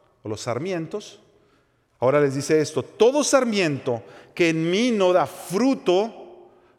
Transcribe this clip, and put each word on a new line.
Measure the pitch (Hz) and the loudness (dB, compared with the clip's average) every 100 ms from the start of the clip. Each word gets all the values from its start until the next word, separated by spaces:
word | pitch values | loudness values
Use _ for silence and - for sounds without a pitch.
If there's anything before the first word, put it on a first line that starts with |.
| _ _ | _ _
o | 107 | -12
los | 107 | -10
sarmientos. | - 117 175 180 156 - - - _ _ _ _ _ _ _ _ | -6 -6 -6 -6 -8 -10 -12 -20 _ _ _ _ _ _ _ _
Ahora | 123 147 | 0 2
les | 143 | 2
dice | 135 135 156 | 0 0 2
esto, | 147 135 | 2 -4
"Todo | - - 226 294 | -8 2 2 4
sarmiento | - 277 247 202 165 135 131 117 - - - | 2 2 2 0 0 -2 -4 -6 -8 -20 -14
que | - 170 | -2 0
en | 160 165 | 0 -2
mí | 190 247 | 0 0
no | 214 180 | 2 2
da | 180 | 2
fruto, | 143 - - 185 262 247 - 180 220 - - - - _ _ | 0 -6 -6 -2 0 0 0 0 0 -6 -20 -20 -20 _ _